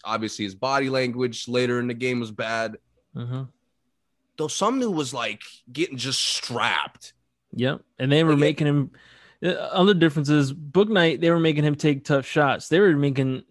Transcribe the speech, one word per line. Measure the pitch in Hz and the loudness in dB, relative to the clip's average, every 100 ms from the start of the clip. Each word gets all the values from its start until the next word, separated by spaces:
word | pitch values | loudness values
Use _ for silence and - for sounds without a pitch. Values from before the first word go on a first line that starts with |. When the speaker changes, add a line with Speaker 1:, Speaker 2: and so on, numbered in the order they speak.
| - | -6
Speaker 1:
obviously, | 110 110 - 104 | -4 -4 -6 -8
his | |
body | 95 127 139 135 | -6 -2 -2 0
language | 131 127 123 123 113 - | -2 -2 -2 -4 -6 -4
later | 123 123 123 | -2 0 0
in | 120 | -4
the | 120 | -4
game | 127 123 | -4 -4
was | 117 | -6
bad. | 107 113 113 113 107 _ _ _ 139 | -8 -6 -4 -4 -8 _ _ _ -12
Speaker 2:
Mm-hmm. | 120 127 131 _ _ _ _ _ _ _ _ - | -8 -8 -10 _ _ _ _ _ _ _ _ -10
Speaker 1:
Though | 156 | -8
Sumnu | - 202 262 240 | -2 -2 0 -2
was, | 170 135 127 | -2 -4 -4
like, | 113 104 - - _ | -8 -8 -16 -20 _
getting | 123 165 131 | -6 -6 -4
just | 120 127 | -6 -4
strapped. | - - - 117 117 87 73 - - _ _ _ _ | -2 -4 -6 -2 -2 -2 -4 -10 -20 _ _ _ _
Speaker 2:
Yep. | - 123 151 _ _ | -4 -4 -4 _ _
And | 131 | 2
they | 147 | 4
were | 165 | 4
Speaker 1:
Like, | 147 | 4
it | |
Speaker 2:
making | 147 151 147 | 2 2 2
him, | 147 135 - _ - - _ | 2 0 -6 _ -20 -20 _
uh, | 175 | -4
other | 180 - - 190 190 | -4 -4 2 4 6
difference | 165 147 143 | 4 2 2
is | 151 139 | 2 2
Bouknight, | 143 147 175 208 208 165 135 | -2 -2 2 2 4 2 2
they | 165 | 2
were | 170 | 4
making | 160 151 | 2 2
him | 151 | 0
take | 147 156 139 - | 2 0 0 0
tough | 143 131 | 0 0
shots. | 156 143 120 - | 0 0 0 0
They | 160 | 4
were | 202 147 | 4 4
making, | 143 135 131 131 - | 2 0 -2 -4 -10